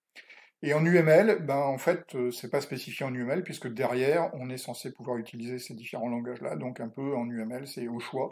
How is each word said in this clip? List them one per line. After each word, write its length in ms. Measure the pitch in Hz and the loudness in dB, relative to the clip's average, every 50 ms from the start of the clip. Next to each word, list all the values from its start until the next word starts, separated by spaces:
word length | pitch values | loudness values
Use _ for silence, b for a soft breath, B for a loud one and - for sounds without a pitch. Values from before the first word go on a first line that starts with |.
| _ _ B B B B B B B B B _ | _ _ B B B B B B B B B _
Et 120 | - 143 147 | 0 2 4
en 100 | 151 160 | 4 6
U 120 | 170 180 | 8 8
M 120 | 170 160 156 | 8 10 10
L, 300 | 156 170 214 226 202 - | 10 10 10 8 4 2
ben, 160 | 160 139 135 | 2 0 0
en 220 | 139 143 139 135 127 | 2 2 0 0 2
fait, 360 | - 165 185 180 - - - | 2 2 0 0 -2 -6 -4
euh, 160 | 131 123 123 | -2 -2 -2
c'est 200 | 120 - - 120 | -2 -6 -6 -2
pas 100 | - 143 | -2 -2
spécifié 440 | 139 - 139 127 - - - - 139 | -2 -2 -8 -8 -8 -10 -8 -6 -6
en 80 | 135 127 | -4 -4
U 80 | 127 | -4
M 80 | 120 123 | -2 0
L, 120 | 143 185 180 | -2 -2 -2
puisque 280 | - - - - 127 | -4 -10 -8 -8 -8
derrière, 580 | 113 113 131 117 123 127 131 139 151 170 165 - - | -2 -2 -2 0 2 2 4 4 4 4 2 0 -4
on 160 | 135 127 127 | -8 -8 -8
est 60 | 127 | -8
censé 360 | 127 - - 117 - - 135 | -8 -10 -10 -10 -10 -10 -12
pouvoir 260 | 127 - 120 127 123 117 | -12 -10 -6 -6 -4 -4
utiliser 400 | 113 - - 120 113 120 127 123 | -6 -8 -10 -10 -8 -8 -8 -8
ces 160 | - - 120 | -10 -12 -14
différents 340 | 110 - - - 127 113 123 | -14 -12 -10 -8 -6 -4 -4
langages-là, 480 | 120 120 120 123 123 123 - 127 - | -4 -4 -6 -6 -8 -8 -6 -6 -6
donc 240 | 151 135 127 123 - | -6 -6 -8 -8 -8
un 80 | 123 113 | -10 -10
peu 260 | 113 135 135 139 139 | -8 -6 -4 -2 -2
en 120 | 123 120 120 | -2 -4 -4
U 120 | 120 113 | -4 -6
M 120 | 110 113 | -6 -6
L, 140 | 123 127 139 | -8 -8 -10
c'est 220 | 135 - 135 120 117 | -10 -10 -8 -8 -6
au 120 | 117 117 | -6 -8
choix, 280 | - - - 131 127 - | -8 -6 -4 -4 -4 -4